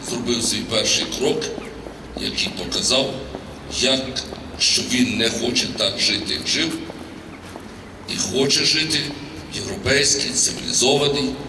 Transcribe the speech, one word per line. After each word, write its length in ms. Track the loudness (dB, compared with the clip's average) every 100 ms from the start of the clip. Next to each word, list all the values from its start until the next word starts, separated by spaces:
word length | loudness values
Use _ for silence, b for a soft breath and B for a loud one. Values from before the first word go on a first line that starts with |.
| -4
зробив 340 | -4 0 2
свій 180 | 2 0 0
перший 360 | 0 4 2 0 0
крок, 240 | 2 2 -2 -6 -8 -10 -12 -12 -10 -4
який 280 | -2 0 -2 -2
показав, 560 | -2 0 2 2 2 -4 -8 -10 -10 -12 -8 0
як, 420 | 2 2 0 -6 -8 -10 -10 0
що 220 | 2 2 2
він 260 | 2 4 4
не 120 | 2
хоче 380 | 2 0 0 0 0
так 220 | 0 2
жити, 340 | 2 2 -2
як 140 | -4 0
жив, 300 | 0 0 -2 -6 -10 -12 -14 -14 -14 -12 -12 -12 -14 -14 -14 -6
і 40 | -2
хоче 480 | 0 2 4 4 4
жити 340 | 2 2 0 -2 -6 -10 -12 -10
в 20 | -8
європейській, 760 | -6 -4 2 4 4 2 2
цивілізованій, 1000 | 2 2 0 0 4 6 6 4 4 0 -2